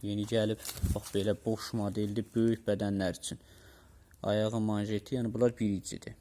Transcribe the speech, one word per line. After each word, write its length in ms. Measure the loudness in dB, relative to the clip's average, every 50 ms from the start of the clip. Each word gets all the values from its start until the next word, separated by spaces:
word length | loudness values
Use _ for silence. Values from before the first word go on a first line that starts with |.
| -2
Yeni 220 | -2 -2 -2 -2 0
gəlib, 320 | 2 2 2 2 0 -2 -6 -10 -6 -4 -2 0 -2
bax, 160 | -2 -4 -2 0
belə 180 | 0 2 2 0 0 0
boş 260 | -2 -2 -2 -4 -4 -2 -2
modeldir, 480 | 0 0 0 0 -2 0 0 -2 -4 -2 2
böyük 320 | 2 4 4 2 2 0
bədənlər 500 | -2 0 0 0 0 0 2 0 0 0
üçün. 240 | -2 -6 -10 -10 -10 -12 -20 -20 -20 -20 -20 -20 -20 -20 -20 -20 -20 -20 -20 -16 -6
Ayağı 400 | -2 0 2 2 2 2 2 0
manjeti, 560 | 0 2 2 0 0 0 -2 -4 -2 -2 -4
yəni 160 | -2 -2 -2 2
bunlar 240 | 4 2 2 4
bridgedir. 560 | 2 0 0 0 0 -4 -8 -12 -10 -10 -14 -14 -14